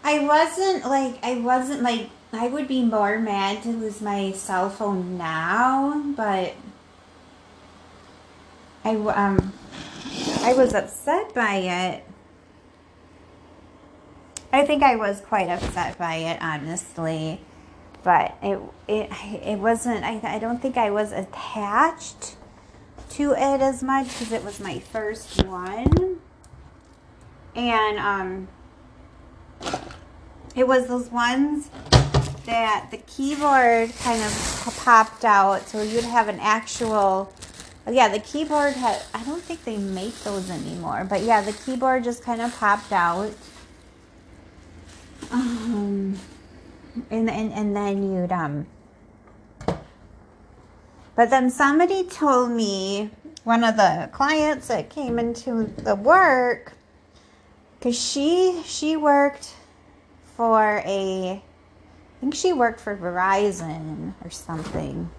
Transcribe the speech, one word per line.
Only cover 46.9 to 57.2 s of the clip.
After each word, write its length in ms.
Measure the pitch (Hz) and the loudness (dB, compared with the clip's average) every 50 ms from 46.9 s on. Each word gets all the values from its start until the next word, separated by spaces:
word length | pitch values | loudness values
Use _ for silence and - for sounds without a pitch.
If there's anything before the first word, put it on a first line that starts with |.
| - 233 - - | -12 -12 -10 -6
and, 200 | 220 226 226 220 | -2 -2 0 0
and, 220 | - 208 220 220 | -2 -2 -4 -4
and 240 | - - 214 208 202 | -4 -4 -2 -2 -2
then 380 | 202 208 202 196 196 196 196 190 | -2 -2 -2 -2 -2 -2 -2 -2
you'd, 180 | 185 180 180 | -2 -2 -2
um, 340 | 185 180 160 147 143 147 156 - - - _ - _ _ - - - - - - - - - - - - - - - - - - - - - - - - - - - _ - - - - - - - - - - - - - - - | -2 -2 -2 -4 -4 -6 -8 -10 -16 -20 _ -20 _ _ -20 -20 -20 -20 -20 -20 -20 -20 -20 -20 -20 -6 -4 -4 -4 -4 -8 -20 -20 -20 -20 -20 -20 -20 -20 -20 -20 _ -20 -20 -20 -20 -20 -20 -20 -20 -20 -20 -20 -20 -20 -8 4
but 140 | - 240 220 | 4 4 6
then 200 | 262 262 254 254 | 6 4 4 2
somebody 560 | 247 - 285 277 285 311 349 349 392 381 359 | 2 4 4 4 6 4 4 4 2 0 -2
told 460 | 359 - - 311 294 269 247 247 240 | -4 -4 0 2 4 4 4 4 2
me, 580 | 240 233 226 202 196 190 190 190 202 202 214 214 - - _ - - - _ | 0 0 0 0 -2 -2 -2 -4 -4 -4 -6 -8 -10 -18 _ -20 -20 -12 _
one 200 | 226 226 233 233 | 0 2 4 4
of 120 | 226 220 | 2 4
the 340 | 220 202 175 156 - 151 - - | 6 4 4 4 2 -4 -8 -2
clients 540 | - 269 285 311 311 302 302 302 - - - | -2 0 2 2 2 2 0 0 -2 -4 -4
that 200 | 240 214 220 - | -4 -4 -4 -6
came 300 | - 311 285 247 233 233 | -8 -8 -6 -2 -2 -2
into 460 | 233 233 233 - - 262 233 226 220 214 - | -2 -2 -4 -6 -6 -4 -2 -2 -2 -4 -6
the 180 | - - 220 208 | -6 -2 -2 -2
work, 800 | 196 202 262 339 370 381 330 262 254 247 247 240 - - - - _ _ _ _ _ _ _ _ - | 2 4 6 6 8 8 6 6 4 4 2 0 -2 -6 -20 -20 _ _ _ _ _ _ _ _ -20